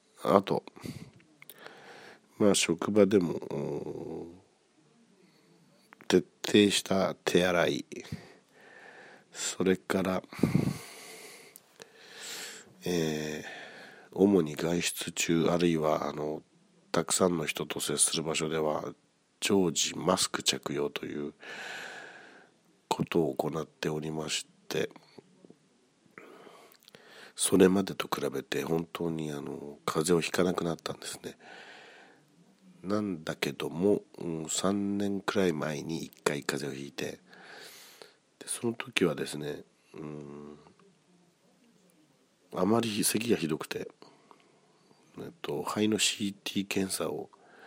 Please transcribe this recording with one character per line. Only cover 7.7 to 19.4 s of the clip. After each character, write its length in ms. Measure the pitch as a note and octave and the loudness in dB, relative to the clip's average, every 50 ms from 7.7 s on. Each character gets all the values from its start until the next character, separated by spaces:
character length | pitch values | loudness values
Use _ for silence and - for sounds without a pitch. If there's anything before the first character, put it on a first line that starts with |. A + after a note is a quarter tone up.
| C#2+ C#2+ - - - - - - - - - - - - _ _ _ - - - - - - - - - - - - - - _ - | 2 -2 -6 -10 -12 -14 -10 -10 -12 -12 -12 -18 -20 -20 _ _ _ -20 -20 -20 -20 -20 -20 -20 -20 -20 -20 -20 -20 -20 -20 _ -10
そ 300 | - - - - - F2+ | -6 -6 -6 -2 2 4
れ 140 | F#2 F#2+ | 4 4
か 260 | F#2 - _ - G2 F#2 | 4 2 _ -2 0 0
ら、 180 | F#2+ F#2 F#2 - - - - - - - - - - - - - - - - - - - - - - - - - - - - _ _ _ _ - - - - - - - - - - - - - - - - - - - - - | 2 0 -2 -4 -6 0 0 2 4 4 2 2 2 -2 -4 -10 -14 -18 -18 -18 -18 -18 -18 -18 -18 -20 -20 -20 -20 -20 -20 _ _ _ _ -20 -20 -20 -20 -20 -20 -18 -16 -14 -12 -12 -10 -12 -12 -14 -16 -20 -20 -20 -10 -4
え 600 | F2+ F2+ E2+ D#2+ D#2+ D#2 D2+ D#2 D2+ D2+ D#2 F2+ | -2 0 0 2 0 -2 -2 -4 -6 -6 -8 -10
ー、 640 | - - - - - - - - - - - - - - | -12 -14 -14 -16 -16 -18 -18 -20 -20 -20 -20 -20 -14 2
主 300 | - F#2+ G2+ G2+ F#2 D#2+ | 4 6 6 8 6 4
に 140 | D2+ D2+ | 2 -2
外 260 | - - E2 E2+ F2 E2+ | -4 -2 0 0 0 0
出 300 | - - - - - E2+ | -2 -4 -4 -8 -8 -4
中、 340 | - - - E2+ E2 D#2 | -4 0 2 2 4 4
あ 100 | - E2+ | 4 2
る 120 | F2 F2 F2 | 4 4 4
い 80 | E2 D#2 | 4 4
は、 300 | D#2 D#2 D#2 D#2+ D2+ D2 | 2 2 2 2 0 -4
あ 40 | D2 | -4
の、 300 | D2+ D2+ D2+ D2+ D#2 - _ _ _ _ _ _ _ _ _ | -4 -4 -4 -6 -6 -10 _ _ _ _ _ _ _ _ _
た 140 | - F2 D#2+ | -2 -2 0
く 100 | - - | 0 2
さ 140 | - F#2+ F2+ | 4 4 4
ん 100 | F2 E2 | 4 2
の 80 | D#2 | -2
人 200 | D2 - - D#2 | -4 -4 -6 -6
と 120 | D2+ - D#2+ | -6 -6 -6
接 200 | - - D2 D2 | -4 -4 0 2
す 180 | - - - | 2 2 2
る 80 | F2 D2+ | -2 -2
場 100 | D#2+ D#2 | -2 -2
所 140 | D2+ D#2+ D#2 | -2 -2 -2
で 100 | D#2+ D#2+ | -2 0
は、 340 | D#2 D#2 D2+ D#2+ - - - - _ _ _ _ _ _ _ | 0 0 -2 -2 -4 -8 -12 -14 _ _ _ _ _ _ _
常 320 | _ | _